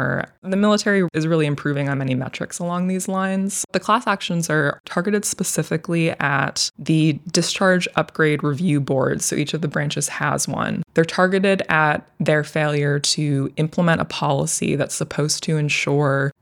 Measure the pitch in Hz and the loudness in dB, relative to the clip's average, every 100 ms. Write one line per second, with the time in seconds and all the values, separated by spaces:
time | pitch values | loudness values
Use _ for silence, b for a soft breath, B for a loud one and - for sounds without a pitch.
0 | 131 135 - _ 185 196 208 208 208 196 | 0 -2 -6 _ -4 0 2 2 2 2
1 | 175 160 156 165 147 143 147 143 139 135 | 2 0 0 2 2 0 -2 -2 0 -2
2 | 135 127 127 - - - 175 175 180 185 | -2 -2 -4 -8 -8 -6 -4 -2 -2 -2
3 | 185 190 190 190 196 - - 190 - 220 | -2 -2 -2 -2 -2 -4 -4 -4 2 0
4 | 240 196 - 170 165 156 143 - - - | 2 -4 -2 -2 0 0 0 -2 -4 -2
5 | 175 208 202 - 196 - 160 165 - 170 | 0 0 -2 -4 -2 -2 -2 -2 0 0
6 | 165 - 139 139 - - - - 151 160 | 0 0 0 0 0 -2 -4 -4 0 4
7 | 156 143 - 175 170 - 190 180 180 - | 4 2 -2 -2 0 2 2 2 2 -2
8 | 151 - 156 147 147 139 185 147 139 135 | -4 0 2 2 0 0 2 2 2 0
9 | 131 143 - - 147 160 160 156 147 147 | 2 0 -2 -2 -2 -2 -4 -2 -2 -2
10 | 147 - 143 139 - - - - - - | -4 -4 -2 -2 -2 -4 -4 -4 -2 0
11 | 165 - 185 190 196 196 - 156 156 151 | 0 2 2 4 2 2 2 2 2 0
12 | - _ 156 151 147 160 151 147 143 143 | -4 _ 2 2 0 -2 0 0 0 0
13 | - - 151 139 135 - 156 - 175 165 | 0 0 0 0 -2 -2 -2 2 2 2
14 | - - 147 139 160 - - 147 135 - | 0 -2 0 0 0 -2 -2 0 -2 -4
15 | 156 - 151 - - 156 147 - - 143 | -4 -2 -2 -2 -2 0 0 0 0 2
16 | 147 135 139 - | 2 2 -2 -4